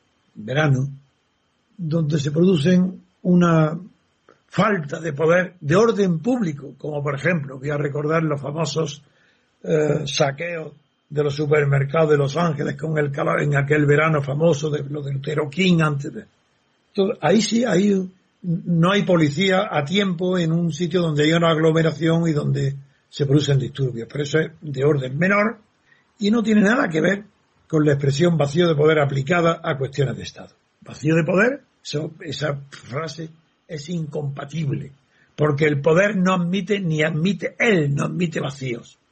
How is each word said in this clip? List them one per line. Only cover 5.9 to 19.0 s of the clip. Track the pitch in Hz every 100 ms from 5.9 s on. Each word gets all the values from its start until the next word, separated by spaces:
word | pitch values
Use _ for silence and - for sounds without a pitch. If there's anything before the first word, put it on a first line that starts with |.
| 202 190 160
público, | 190 254 175 139 - -
como | 147 147
por | 143
ejemplo, | 135 165 175 135 131
voy | 143
a | 147
recordar | 143 147 151 165
los | 160 135
famosos, | 135 156 156 156 151 - - _ _ _ _ _
eh, | 185 156 151 147 143
saqueos | - 143 139 170 170 147 - _ _ -
de | 143
los | 147
supermercados | 143 147 151 143 139 135 165 156
de | 147
Los | 139 151
Ángeles | 175 143 147 143
con | 156 156
el | 143
calor | 139 - -
en | 147 143
aquel | 139 151 143
verano | 147 160 151
famoso | 139 143 170 143 156
de | 147
lo | 139 151
del | 139 135
Teroquín | 143 151 151 - 185 170
antes | 156 143 143
de, | 107 - _ _ _ _ _ _
entonces, | 202 196 -
ahí | 151 220
sí, | 214 233 240
ahí | 180 202 190 185 - _ _
no | 180 165 - 170 175
hay | 202